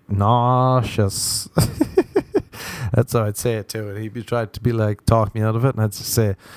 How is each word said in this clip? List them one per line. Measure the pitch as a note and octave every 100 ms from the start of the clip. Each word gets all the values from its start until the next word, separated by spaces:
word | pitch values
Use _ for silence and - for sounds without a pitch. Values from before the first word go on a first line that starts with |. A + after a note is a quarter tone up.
| -
Nauseous. | G2 G2+ A#2+ A#2+ B2+ C3 B2+ A#2 - G2+ - - - -
<laughs> | - - - D4+ - - - - G#4 - - - - A#2+
That's | - A#2+
how | A#2+
I'd | G#2+ G#2
say | B2+
it | A2+ G2+
too. | A2 G#2
And | G2+
he'd | A2
be | G#2+
trying | A2+ A#2+ A2
to | -
be | B2+
like, | A2+ G#2+ G#2+ -
talk | A2+ G#2+
me | -
out | A2 A2
of |
it. | B2+
And | A#2+
I'd | A2
just | - -
say, | - A2 G2 -